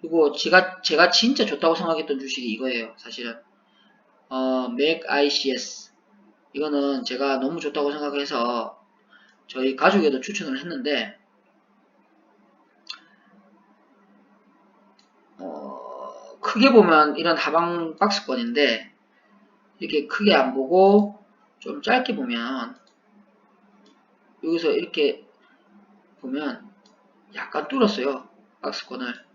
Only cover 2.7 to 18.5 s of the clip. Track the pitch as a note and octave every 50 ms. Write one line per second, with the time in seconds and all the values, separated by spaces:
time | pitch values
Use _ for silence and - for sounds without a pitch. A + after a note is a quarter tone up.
2.7 | B2 A#2 A2+ G#2+ - - - A#2+ A2+ - A#2+ A#2 A#2 A#2 - _ _ _ _ _
3.7 | _ _ _ _ _ _ _ _ _ _ _ _ C3 C3 C3 C3 C3 B2+ B2+ A#2+
4.7 | A#2+ B2 C#3+ D#3 E3 D#3+ - - - C#3+ C#3+ D3 C#3 - - C3+ B2+ A#2+ - -
5.7 | - - - - _ _ _ _ _ _ _ _ _ _ _ _ _ C#3 D3+ D3+
6.7 | D3 C#3+ C#3 C#3 C#3 C3 A#2+ - B2+ C3 C#3 C#3 C3+ B2+ C3 C#3 E3 E3 D#3 D3
7.7 | C#3+ D3+ C#3+ C#3+ C#3+ D3+ D3 C#3+ C#3 C#3+ C#3+ C#3+ D3 B2 A#2 A#2+ A#2+ A#2 A2+ A#2+
8.7 | - _ _ _ _ _ _ _ _ - _ _ _ _ _ _ - C3 C3 C3+
9.7 | C3 - D3 F#3 G3 G3+ E3 D3 C3 C3 C3 - G#3 G3 F3+ D3+ C3 C3+ D#3 F3
10.7 | E3 C3+ A#2+ D3 D3 B2 A2 G#2 - _ _ _ _ _ _ _ _ _ _ _
11.7 | _ _ _ _ _ _ _ _ _ _ _ _ _ _ _ _ _ _ _ _
12.7 | _ _ _ - - - - _ _ _ _ _ _ _ _ _ _ _ _ _
13.7 | _ _ _ _ _ _ G3+ _ _ _ _ _ G3+ G3+ _ _ _ _ _ _
14.7 | _ _ _ _ _ _ _ _ _ _ _ _ _ - F#2 F2 D2+ D2 C#2+ C2+
15.7 | C2 B1+ B1 B1 B1+ C2 C2 B1+ - - - - - - - - - G#3+ B3 C4+
16.7 | B3 A3+ F#3+ F3 D#3+ D3+ D3+ D3+ C#3 - - E3+ E3 D#3 - D3+ D3 E3 E3+ F3
17.7 | F3 E3+ E3 D#3+ D#3 - G3 G#3 G#3 - - - C3 A#2+ A#2 A#2